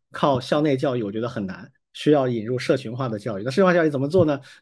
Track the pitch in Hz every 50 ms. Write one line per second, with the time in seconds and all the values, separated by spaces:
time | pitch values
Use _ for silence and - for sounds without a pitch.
0 | _ _ - - - 151 135 123 - - 165 151 151 151 135 127 151 143 123 123
1 | 110 98 101 110 117 123 131 113 101 92 95 - 113 - _ _ _ _ _ -
2 | - 151 151 143 135 127 120 113 104 113 127 123 123 - 151 131 131 113 120 123
3 | 135 117 110 101 - 123 104 95 107 131 131 202 190 180 175 175 160 156 143 127
4 | 139 143 165 190 170 151 143 135 - - - -